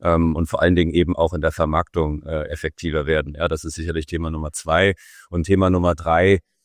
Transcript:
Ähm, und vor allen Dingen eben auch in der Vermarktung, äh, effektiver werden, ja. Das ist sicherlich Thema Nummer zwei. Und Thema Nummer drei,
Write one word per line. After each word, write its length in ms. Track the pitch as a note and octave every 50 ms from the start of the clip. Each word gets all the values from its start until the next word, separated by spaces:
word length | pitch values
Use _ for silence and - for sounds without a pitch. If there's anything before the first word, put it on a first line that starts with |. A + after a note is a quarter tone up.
Ähm, 360 | - E2+ E2 E2+ E2+ E2 D2+
und 100 | E2 D#2+
vor 160 | - - -
allen 140 | D#2+ F2+ F2+
Dingen 160 | F2 E2+ E2
eben 240 | D2+ F2 E2 D#2 F2
auch 160 | - E2+ D#2+
in 80 | F2+ D#2+
der 100 | D#2 D#2+
Vermarktung, 720 | - - E2 D#2 D#2 E2 F2 - - F2 D#2 D2+ D2+ D2
äh, 220 | D2 D2+ D#2+ D#2 D2+
effektiver 600 | - D2+ - - D2+ - - - D#2+ D2+ D#2 C#2
werden, 280 | D2+ D#2+ D#2 D2 D2 D2
ja. 140 | E2 E2+ E2
Das 160 | D#2+ D#2 -
ist 100 | D#2+ -
sicherlich 320 | - D#2+ E2+ E2 D#2+ D#2
Thema 240 | - E2+ D#2+ E2 D#2+
Nummer 220 | D#2+ D#2 D2+ D2+
zwei. 420 | - - - D#2 D#2+ F2 F#2+ G2+ F2+ - - - - - - _
Und 180 | F2 F2 E2
Thema 240 | G2 G2 F#2+ F#2+ F#2
Nummer 260 | F#2 F2+ F2 F2 E2
drei, 420 | - - E2 D#2+ E2+ F#2 G2 G2 F2+ - _ _ _ _